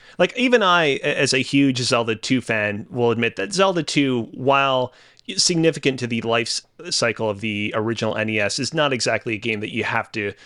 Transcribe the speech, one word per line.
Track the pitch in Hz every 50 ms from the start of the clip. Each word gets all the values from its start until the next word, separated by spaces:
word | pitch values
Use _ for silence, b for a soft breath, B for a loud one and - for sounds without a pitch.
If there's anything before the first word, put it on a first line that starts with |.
| b b b -
like, | 180 180 - 254
even | 247 254 247 226
I, | 202 180 175 175 160 143 135 -
a-, | - 147 139 -
as | 143 117 135
a | 135
huge | 123 - - 139 139 139 123 123
Zelda | 120 107 123 117 113 113 110
two | 110 - - 131 123
fan, | - - 113 107 104 104 101 104 - -
will | - 120 120 117
admit | 113 117 117 117 -
that | - - 202
Zelda | 170 180 196 190 180 175
two, | 147 - - 151 139 131 127 120 110 -
while | - - 127 135 139 139 139 139 131 127 127 123 b b b b b b _ - 190
significant | 190 - - 180 165 160 165 156 156 - 139 131 123
to | 120
the | 117 120 113
life | 107 113 113 117 117 - - - - _ _ -
s-, | 160 180 -
cycle | - 120 117 104 - 117 107
of | 101 101
the | 113 110 104 104 107 107 -
original | 113 107 113 117 - 113 110 -
N | 110 107 110
E | 110 107
S, | 101 101 - 151
is | 127 -
not | 160 160 147 139 131
exactly | 117 - 123 113 107 - 120 110
a | 101
game | 113 117 110 104
that | 107 - 107
you | 113 101
have | 110 113 117 107 -
to | - 113 101 101 b b b